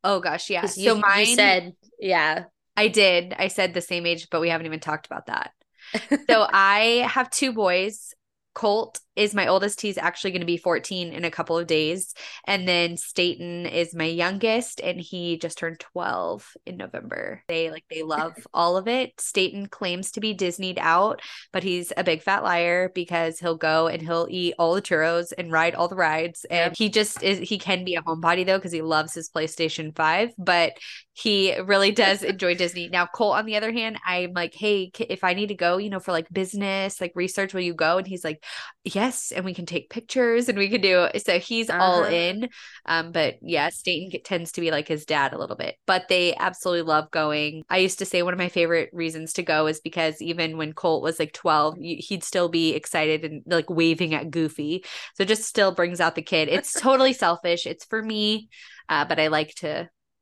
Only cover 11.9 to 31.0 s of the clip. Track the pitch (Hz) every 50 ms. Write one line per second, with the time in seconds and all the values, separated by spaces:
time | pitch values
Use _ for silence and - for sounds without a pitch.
11.9 | 170 190 - - - - - - - - - - 202 190 180 185 175 175 175 170
12.9 | 170 165 - - - - 180 180 - - 170 175 175 175 175 - - 165 170 165
13.9 | - 170 160 160 165 170 170 180 196 196 226 220 220 240 240 - - - - 180
14.9 | 180 185 170 - - 180 175 170 170 165 - 165 - - - 165 165 - - -
15.9 | - 180 175 190 - 92 90 85 87 107 - - - - - - 90 90 98 -
16.9 | - - - - - - - - - - _ - 170 165 165 160 156 160 - _
17.9 | 160 160 160 156 156 151 156 165 160 - - - - - 170 170 180 190 190 220
18.9 | 240 262 254 - - - - - - 202 190 180 - 202 202 202 - - 208 180
19.9 | 175 180 190 - - 214 202 220 208 180 196 175 170 - 190 185 180 - - 165
20.9 | 165 175 196 220 - - - - - - - - - 190 180 190 180 180 175 -
21.9 | - - 185 180 160 160 - - 190 - - - 175 170 170 175 175 180 185 185
22.9 | - 185 175 - 180 170 165 165 160 - 175 170 165 165 180 160 156 160 165 165
23.9 | 160 175 160 165 170 170 170 - - 180 175 170 - - 170 165 175 196 202 -
24.9 | 180 156 156 165 170 170 175 170 - - 180 165 160 160 165 170 170 - 170 175
25.9 | 190 185 175 156 156 160 165 175 170 - - - 175 170 170 170 - - 220 208
26.9 | 196 220 214 214 - - - 190 202 185 - 175 220 196 - 190 190 180 180 180
27.9 | 175 170 156 170 160 160 165 165 175 185 185 185 190 190 190 180 170 160 160 160
28.9 | 160 156 156 160 - 170 160 - - 165 156 160 - - 165 160 - - 156 156
29.9 | 156 - 160 156 165 190 226 233 226 - 180 185 180 175 170 - - - - -
30.9 | - -